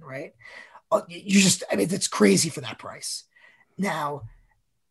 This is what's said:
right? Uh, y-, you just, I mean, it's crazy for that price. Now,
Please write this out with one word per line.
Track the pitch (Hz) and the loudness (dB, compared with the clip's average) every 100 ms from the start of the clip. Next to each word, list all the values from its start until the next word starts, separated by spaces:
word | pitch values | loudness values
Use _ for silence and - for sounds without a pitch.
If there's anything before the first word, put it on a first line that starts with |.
right? | 156 135 - _ - - - - - | -16 -14 -14 _ -20 -20 -20 -16 -2
Uh, | 165 - | -2 -2
y-, | 175 | -12
you | 196 196 | 2 6
just, | 190 - - | 6 2 -2
I | - | -2
mean, | 175 | -2
it's | 202 - | -2 -4
crazy | - 208 185 156 | 4 6 6 2
for | 139 | -6
that | 120 - | -12 -12
price. | 101 - - - - _ _ _ _ - | -14 -12 -12 -12 -16 _ _ _ _ -6
Now, | 196 156 147 143 - - _ _ _ _ _ | -4 -2 -4 -6 -12 -20 _ _ _ _ _